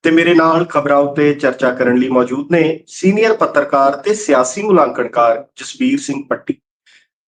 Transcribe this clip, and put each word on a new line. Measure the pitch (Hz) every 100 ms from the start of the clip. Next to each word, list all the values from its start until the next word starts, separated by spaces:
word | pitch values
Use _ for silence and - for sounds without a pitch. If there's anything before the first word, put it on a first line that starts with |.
ਤੇ | 165
ਮੇਰੇ | 165 170
ਨਾਲ | 170 160 160
ਖਬਰਾਂ | 170 147 143 143
ਉੱਤੇ | 143 143 147
ਚਰਚਾ | 143 135 127 131
ਕਰਨ | 127 123 123
ਲਈ | 127
ਮੌਜੂਦ | 127 123 131 143
ਨੇ | 170 160 160 _
ਸੀਨੀਅਰ | - 190 208 220 220
ਪੱਤਰਕਾਰ | 160 147 143 139 139 139
ਤੇ | 202
ਸਿਆਸੀ | 208 - 131 127 202
ਮੁਲਾਂਕਣਕਾਰ | 208 180 135 - 120 123 117 113 - -
ਜਸਵੀਰ | - - 127 139
ਸਿੰਘ | - 139 143
ਪੱਟੀ। | - - - _ _ _ _ _ _